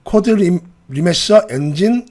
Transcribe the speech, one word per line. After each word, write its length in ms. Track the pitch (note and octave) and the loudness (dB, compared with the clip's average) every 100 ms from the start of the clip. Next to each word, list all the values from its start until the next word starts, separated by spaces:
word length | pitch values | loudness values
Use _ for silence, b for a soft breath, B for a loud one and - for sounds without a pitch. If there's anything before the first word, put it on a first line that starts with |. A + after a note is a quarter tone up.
코드 260 | - G#3+ A3 | -2 0 2
리-, 280 | G#3+ F3+ F3 - _ _ | 2 2 0 -4 _ _
리메셔 580 | C3+ E3+ E3 - G#3 - | -4 -2 0 2 0 0
엔진 580 | B2+ D3 D3 G#3 A#3+ - | -6 -6 -2 0 0 -4